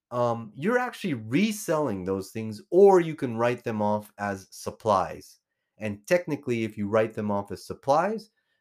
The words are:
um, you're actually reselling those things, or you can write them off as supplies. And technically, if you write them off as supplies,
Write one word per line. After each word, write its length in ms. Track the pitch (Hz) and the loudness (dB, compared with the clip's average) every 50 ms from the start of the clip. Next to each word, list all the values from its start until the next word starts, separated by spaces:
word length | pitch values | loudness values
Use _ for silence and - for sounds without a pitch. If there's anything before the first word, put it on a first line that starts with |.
| _ _ | _ _
um, 420 | 120 123 120 120 117 117 113 104 104 | -2 0 0 0 0 -2 -6 -12 -14
you're 220 | 123 147 208 247 247 | -4 -2 0 0 2
actually 380 | 254 240 - - - 185 139 | 0 -2 -6 -6 -4 -4 -4
reselling 880 | 117 110 110 123 160 208 226 208 208 - - 160 151 151 127 101 92 90 | -4 -4 -2 0 2 2 2 0 -4 -4 -2 0 0 0 -2 -2 -4 -2
those 260 | 95 95 98 95 - | -2 -2 -4 -4 -6
things, 300 | - 113 110 110 107 107 - _ | -8 -8 -8 -8 -10 -12 -8 _
or 320 | - 180 202 196 190 180 | 6 8 8 10 8 6
you 120 | 170 160 151 | 4 2 -2
can 220 | - 143 123 113 | -4 -6 -4 -2
write 260 | 113 117 120 123 120 - | 0 0 0 0 -2 -4
them 160 | 123 110 107 | -4 -2 0
off 280 | 104 104 104 107 107 - _ - | 0 0 0 0 -2 -8 _ -6
as 280 | 104 101 98 95 92 - | -6 -6 -4 -6 -10 -16
supplies. 880 | - - - 101 - - - 110 101 92 87 78 82 92 - - - _ _ _ _ _ _ _ _ _ | -20 -12 -12 -12 -12 -4 0 2 2 4 2 0 -6 -12 -16 -20 -20 _ _ _ _ _ _ _ _ _
And 280 | 107 107 104 104 - - | -8 -8 -8 -8 -2 0
technically, 560 | 175 175 175 170 147 139 - 131 120 113 113 | 0 0 0 -2 -6 -6 -4 -4 -2 -2 -2
if 140 | 107 107 107 | -4 -6 -6
you 100 | 104 98 | -6 0
write 260 | 107 110 110 113 - | 2 2 2 0 -2
them 160 | 117 107 104 | -6 -4 -2
off 220 | 101 101 101 - | -2 -4 -4 -6
as 140 | 95 - - | -10 -12 -10
supplies, 640 | - - - - 135 139 156 175 202 226 214 214 - _ _ _ _ _ _ | -12 -14 -8 0 2 2 2 2 0 -4 -6 -10 -14 _ _ _ _ _ _